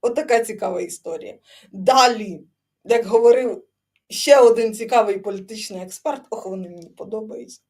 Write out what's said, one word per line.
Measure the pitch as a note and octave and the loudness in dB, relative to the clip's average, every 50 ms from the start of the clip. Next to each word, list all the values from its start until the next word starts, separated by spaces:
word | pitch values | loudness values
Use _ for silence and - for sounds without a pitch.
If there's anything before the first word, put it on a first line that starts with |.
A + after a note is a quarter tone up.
Отака | - A#3+ A#3 C4+ - - A#3+ A3+ A3+ | -2 -2 -2 -2 -2 0 0 0 0
цікава | A3+ G#3+ - G3+ F#3+ F#3 F3+ | -2 -8 -8 -6 -6 -6 -6
історія. | F3+ E3+ - - _ - - D#3+ - G3+ - _ _ _ - _ _ _ - | -8 -10 -12 -14 _ -12 -12 -12 -12 -16 -18 _ _ _ -20 _ _ _ -14
Далі, | G3 F#3+ A3 C4 C4 B3+ B3 A#3+ G#3+ G#3+ G3 F3 D3+ - _ _ _ _ _ _ _ _ | -4 0 2 4 6 6 4 4 0 -8 -10 -12 -14 -16 _ _ _ _ _ _ _ _
як | - A#3 A#3 A3+ | -2 0 0 0
говорив | F#3+ G#3+ A3+ A#3 A#3 A#3+ B3+ B3+ A#3+ G3+ - - _ _ _ _ _ _ _ _ _ | 2 0 4 6 6 6 6 2 -2 -6 -8 -12 _ _ _ _ _ _ _ _ _
ще | - - - - C#4 C#4 | -10 -6 4 6 6 8
один | B3 A#3 A3 A#3 A3+ A3+ G#3+ | 8 6 6 4 0 -2 -4
цікавий | A3 A3+ A3+ B3+ A#3+ A3 G#3 G3 F#3+ | -6 -6 0 0 0 2 2 -2 -6
політичний | F#3+ G#3 G3 G3 F#3+ - A3 G#3+ G#3+ - G3 F#3 F#3 | -6 -8 -10 -10 -12 -14 -16 -14 -14 -14 -12 -14 -14
експерт, | F#3 - - _ D#4 D4+ B3+ - _ | -14 -18 -10 _ -8 -8 -8 -10 _
ох, | - A3 - | -14 -12 -10
вони | F#3+ F#3+ F#3+ F#3 F3 | -12 -12 -12 -12 -14
мені | F3 F3 E3+ F3 | -16 -20 -20 -20
подобаються. | _ _ - F#3+ G#3+ G#3+ A3 G#3+ - - A#3+ B3+ - _ _ _ | _ _ -14 -12 -10 -12 -10 -12 -14 -16 -16 -18 -20 _ _ _